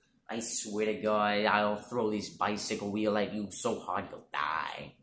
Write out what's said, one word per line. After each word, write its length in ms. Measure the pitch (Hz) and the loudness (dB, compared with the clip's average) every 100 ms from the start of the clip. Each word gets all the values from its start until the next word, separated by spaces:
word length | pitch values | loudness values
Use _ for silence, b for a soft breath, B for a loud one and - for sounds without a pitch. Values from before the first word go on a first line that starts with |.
| b b - | b b -8
I 100 | 113 | -4
swear 460 | 113 - 107 104 107 | -2 -2 -2 0 0
to 80 | |
God, 520 | 104 107 107 104 104 107 | 2 2 4 4 4 4
I'll 320 | 104 104 104 | 4 4 0
throw 320 | - 123 110 | -2 -2 0
this 200 | 107 98 | 0 -2
bicycle 600 | - 95 104 - 101 101 | -2 -2 0 -2 -2 -2
wheel 280 | 101 107 104 | 0 2 2
at 160 | 101 | 2
you 160 | 104 104 | -2 -6
so 280 | - 123 101 | -2 -2 -2
hard 260 | - 92 98 | -2 -4 -4
you'll 180 | - - | -10 -8
die. 600 | 69 76 78 73 - 71 - | -2 0 0 -2 -6 -10 -14